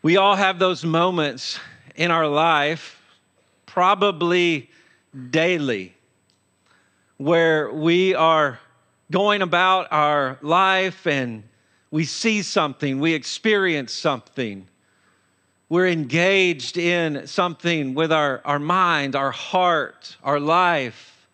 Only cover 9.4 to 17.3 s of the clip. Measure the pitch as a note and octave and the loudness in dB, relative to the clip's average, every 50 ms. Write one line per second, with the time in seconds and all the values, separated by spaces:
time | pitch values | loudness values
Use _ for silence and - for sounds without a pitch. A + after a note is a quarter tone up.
9.4 | F#3+ F3 F3 F3 F#3 F#3 F#3+ F#3 - - D#3 D3+ D3+ D3 D3+ C#3+ C#3 C3 C3 - | 0 0 2 2 2 2 2 0 0 -2 -2 0 2 2 2 0 0 -2 -6 -8
10.4 | C#3+ D3 E3 F3+ F#3+ F#3+ F#3+ F#3+ F#3+ F#3 F3 - - E3+ C#3+ C#3 B2+ A#2+ A2+ G#2+ | -4 0 2 2 4 2 2 0 0 -2 -6 -4 -4 -2 -2 -2 -2 -6 -8 -12
11.4 | G#2 - _ _ _ _ _ _ _ _ - D#3 D#3 - - - - A3+ A3 G#3 | -14 -20 _ _ _ _ _ _ _ _ -4 -4 -4 -4 -6 -2 -2 0 0 0
12.4 | F#3 - - G3 D#3+ C#3+ C3 _ D3+ C#3 C3+ C3+ D3 E3 D#3+ D3+ - - - - | -4 -2 0 0 0 0 -2 _ -4 -4 -2 0 0 0 0 -2 -4 -8 -12 -4
13.4 | - A3+ G#3+ G3+ F#3+ F#3 D#3+ D3 B2+ A2 - - - D#3+ C#3 A#2 - _ _ C#3 | 0 0 2 2 2 0 -2 -2 -4 -8 -10 -4 -2 -2 -2 -2 -8 _ _ -6
14.4 | B2 G#2+ G2 G2 F#2 _ _ _ _ _ _ _ _ _ _ _ _ _ _ _ | -6 -6 -8 -12 -16 _ _ _ _ _ _ _ _ _ _ _ _ _ _ _
15.4 | _ _ _ _ _ _ D#3 F3+ F#3 F#3 F3 D#3+ D3 A#2+ C3+ E3 F3 F#3+ G3 G3 | _ _ _ _ _ _ 0 2 2 2 0 -2 -4 -2 0 0 2 2 4 2
16.4 | F#3+ F3+ E3+ C#3 B2 - - F3 E3+ F3 F3 F3 E3 D#3+ D3 C#3 - C#3 | 2 0 0 -4 -8 -8 -6 -2 -2 0 0 0 -2 -2 -4 -6 -10 -6